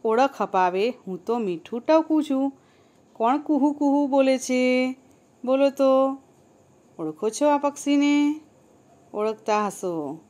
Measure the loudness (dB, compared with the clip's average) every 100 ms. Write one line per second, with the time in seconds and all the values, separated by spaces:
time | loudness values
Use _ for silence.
0 | 0 2 2 0 -2 0 0 0 -2 -4
1 | -12 -10 -6 -4 -4 -6 -8 -8 2 2
2 | 2 -2 0 -2 -2 -6 _ _ _ _
3 | _ -4 0 0 0 0 0 0 0 2
4 | 2 2 2 0 0 0 2 2 -2 -6
5 | _ _ _ _ -2 2 0 2 2 4
6 | 2 -2 _ _ _ _ _ _ _ -10
7 | -10 -4 -6 0 2 2 -2 -4 0 2
8 | 4 2 2 -2 -10 _ _ _ _ _
9 | _ -4 -4 -4 -2 0 0 -4 -6 -6
10 | -6 -10